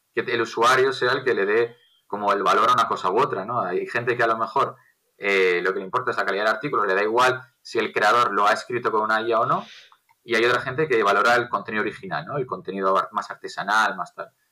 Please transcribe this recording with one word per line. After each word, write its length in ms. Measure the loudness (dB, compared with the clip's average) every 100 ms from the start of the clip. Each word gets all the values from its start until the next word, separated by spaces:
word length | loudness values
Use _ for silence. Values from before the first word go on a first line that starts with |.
| _
que 80 | -6
el 180 | -4 -2
usuario 540 | -2 2 2 4 2
sea 180 | 2 -2
el 140 | 0 0
que 80 |
le 120 | 0 2
dé 300 | 2 0 -4 _ _ -12
como 240 | -4 0
el 120 | 0
valor 260 | 2 2 4
a 40 |
una 140 | 4 2
cosa 220 | 0 0
u 100 | 0
otra, 240 | 0 -2
¿no? 160 | -4 -4
Hay 280 | -2 -2 -4
gente 280 | -4 -2 0
que 80 |
a 40 | 0
lo 100 | 0
mejor, 380 | -2 -2 -2 -4 _ _ _ -8
eh, 420 | 0 2 4 2
lo 100 | 0
que 60 | -2
le 60 | -2
importa 260 | -4 -2
es 60 | -2
la 60 |
calidad 220 | -2 0 0
del 80 |
artículo, 320 | 0 -2 -2 0
le 80 |
da 100 | 0
igual 380 | 2 4 2 2 -6 _
si 180 | -8 -4
el 120 | -2
creador 400 | 0 2 4 2
lo 160 | 2 2
ha 60 |
escrito 380 | 0 -2 -4 -2
con 100 | -2
una 200 | 0 -2
I 120 | 0
A 60 | 0
o 60 | 0
no, 180 | -2 -4 -18 -20 _ _ _
y 120 | -4 2
hay 100 | 2
otra 160 | 2
gente 260 | -2 -2 2
que 140 | 2
valora 340 | 4 4 4 2
el 140 | 2
contenido 320 | -4 -4 -4
original, 440 | -4 -6 -8 -8 -6
¿no? 120 | -6
El 80 | -6
contenido 500 | -8 -8 -4 0 0
ar-, 140 | -2
más 200 | -6 -8
artesanal, 680 | -10 -12 -8 -2 0 0 -2
más 160 | -10
tal. 160 | -12 -16 _ _